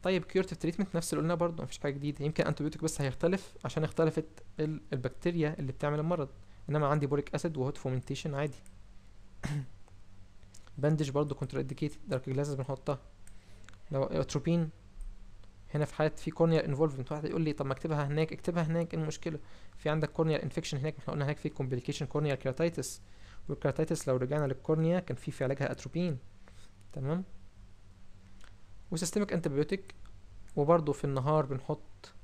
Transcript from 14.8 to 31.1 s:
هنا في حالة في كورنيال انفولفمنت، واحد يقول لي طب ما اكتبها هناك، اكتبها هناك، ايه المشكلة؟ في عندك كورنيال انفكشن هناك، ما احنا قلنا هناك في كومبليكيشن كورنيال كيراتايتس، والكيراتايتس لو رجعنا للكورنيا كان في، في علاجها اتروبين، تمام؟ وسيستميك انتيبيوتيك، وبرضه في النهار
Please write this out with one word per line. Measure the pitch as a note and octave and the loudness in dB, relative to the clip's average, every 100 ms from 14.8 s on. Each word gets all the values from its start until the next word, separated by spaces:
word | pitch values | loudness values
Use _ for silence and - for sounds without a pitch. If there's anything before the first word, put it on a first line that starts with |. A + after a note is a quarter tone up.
| - - - - - - - - - | -16 -10 -10 -10 -14 -14 -16 -16 -6
هنا | D3 D3+ | -2 -2
في | - | 2
حالة | D#3 - | 2 2
في | - | -6
كورنيال | - E3+ D#3+ | 4 6 6
انفولفمنت، | D3 C#3 D#3+ C3+ C3 | 4 4 2 2 -4
واحد | D3+ D3+ | -4 -2
يقول | E3 | 0
لي | D#3 | 0
طب | C#3+ C#3 | 0 -2
ما | |
اكتبها | C3+ E3 D3+ C#3+ | -2 0 0 2
هناك، | D3 D#3+ | 2 0
اكتبها | - - F3 | 0 0 2
هناك، | D#3 E3 E3+ | 2 2 0
ايه | E3 | 0
المشكلة؟ | D#3 - - D3+ - - - - | -2 -2 -4 -4 -8 -12 -12 -4
في | D#3 | 0
عندك | D#3 D3+ | 2 2
كورنيال | - D#3+ D3+ | 2 4 4
انفكشن | C3 - - C#3+ | 2 -2 -2 -2
هناك، | D3+ | -2
ما | - | -2
احنا | - | -4
قلنا | D3 C#3 | 0 0
هناك | D3+ | 0
في | D#3 | -2
كومبليكيشن | - C3+ B2+ - D3 C#3+ | -2 0 0 -2 -2 0
كورنيال | D3 D3+ C3+ | 2 2 2
كيراتايتس، | - B2+ E3+ E3 - - - - - - - | 0 2 2 2 -6 -8 -14 -16 -14 -10 -6
والكيراتايتس | C#3+ D3 C3 D#3 D#3+ - | 0 0 2 2 2 2
لو | B2+ | 2
رجعنا | B2+ D3 C#3+ | 4 2 2
للكورنيا | E3 - D#3 D#3+ F3+ | 0 2 4 6 4
كان | F3+ C3+ | 2 -4
في، | - | -4
في | - | 0
علاجها | C3 C3+ C#3 | 0 2 0
اتروبين، | - C3+ D#3+ F3+ C3 - - - - - - - | 0 -4 0 0 0 -6 -16 -16 -16 -16 -16 -10
تمام؟ | - C3 E3+ F#3 - - - - - - - - - - - - - - - - | -4 0 -2 -2 -10 -14 -16 -18 -18 -18 -16 -14 -14 -16 -14 -14 -14 -14 -16 -4
وسيستميك | E3 E3+ G#3+ G3+ | -2 0 2 2
انتيبيوتيك، | E3+ E3 C#3 D3+ G3 - - - - - - - - | 2 2 2 2 0 -4 -12 -14 -14 -14 -14 -4 2
وبرضه | D3 E3+ D#3 | 8 8 6
في | - | 0
النهار | C#3+ | 2